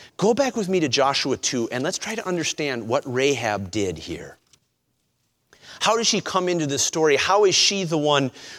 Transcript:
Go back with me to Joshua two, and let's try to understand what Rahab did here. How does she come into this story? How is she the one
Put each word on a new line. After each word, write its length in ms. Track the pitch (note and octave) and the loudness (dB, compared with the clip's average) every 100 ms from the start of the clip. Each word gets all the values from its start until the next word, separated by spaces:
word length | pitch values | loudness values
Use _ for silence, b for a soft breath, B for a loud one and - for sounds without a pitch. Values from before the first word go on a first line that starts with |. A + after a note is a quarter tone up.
| B - | B -2
Go 160 | G3 | 2
back 240 | A#3 C4+ A#3 | 2 0 -2
with 120 | F#3 | -2
me 120 | F#3+ | 0
to 80 | D3+ | 0
Joshua 480 | A#2 C3+ C3+ C#3+ B2 | 2 2 0 -2 -2
two, 320 | - C3 A2+ | -2 -2 -2
and 140 | B2 | -4
let's 140 | D3 - | -4 -6
try 160 | G3+ | -6
to 120 | A3 F#3 | -8 -4
understand 640 | F3+ D3+ - D3 B2 A2 | -2 -2 -4 -4 -4 -2
what 140 | C3+ | -2
Rahab 640 | C#3 B2 C#3 B2+ A2+ G#2 F#2+ | -2 0 2 2 0 -2 -4
did 280 | G#2+ F#2+ D#2+ | -2 -2 -4
here. 400 | F2 E2 - - _ _ _ _ _ _ _ _ _ _ _ B B B | -8 -10 -12 -20 _ _ _ _ _ _ _ _ _ _ _ B B B
How 160 | G3 A3+ | 0 2
does 100 | A3+ | 2
she 140 | G#3+ | 0
come 280 | - F#3+ F3+ | 0 -2 0
into 180 | F3 D3 | 0 -2
this 160 | C#3 | -2
story? 340 | - E3+ D#3 C#3 | -2 2 4 4
How 300 | - G3 G3+ | 4 4 6
is 80 | |
she 300 | D3 - G3 | 4 2 2
the 120 | E3+ D#3+ | 0 0
one 360 | D3 C#3+ C3 B B | 2 4 2 B B